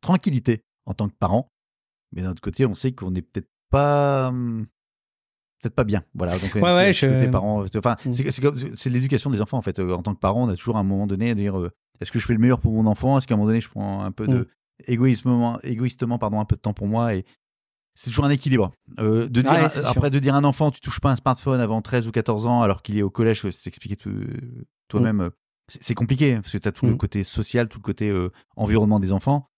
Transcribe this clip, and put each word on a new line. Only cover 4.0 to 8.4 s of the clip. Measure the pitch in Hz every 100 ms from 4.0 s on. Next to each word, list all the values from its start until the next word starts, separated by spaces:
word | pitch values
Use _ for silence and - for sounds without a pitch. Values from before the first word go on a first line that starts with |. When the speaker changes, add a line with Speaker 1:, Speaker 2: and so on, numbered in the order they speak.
| 143 135 131
Speaker 1:
hum, | 127 120 113 104 _ _ _ _ _ _ _ _ _
peut-être | 113 -
pas | 110
bien. | 101 -
Voilà. | - 87 90
Donc, | 95 107
Speaker 2:
Ouais, |
Speaker 1:
un |
petit, | 175
Speaker 2:
ouais, | 175 196
Speaker 1:
un |
petit | 180
Speaker 2:
je | 135
Speaker 1:
côté | 131 131
parent, | 117 101 107 95 107
enfin, | 120 113 131
Speaker 2:
Hmm. |
Speaker 1:
c'est, | 120 135
c'est | 123